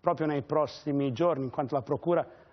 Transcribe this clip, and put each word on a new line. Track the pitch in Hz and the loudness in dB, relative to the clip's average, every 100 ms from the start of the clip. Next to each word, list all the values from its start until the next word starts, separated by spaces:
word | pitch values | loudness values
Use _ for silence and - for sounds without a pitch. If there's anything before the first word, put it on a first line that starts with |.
proprio | - 165 156 | -2 0 0
nei | 147 | -2
prossimi | - 151 147 - - 139 139 | 0 0 0 -2 -2 0 0
giorni, | 120 170 147 | 2 2 2
in | 131 | -2
quanto | - 139 143 | -4 -2 -2
la | |
procura | 117 143 165 170 - - - | -2 -2 2 0 0 -8 -20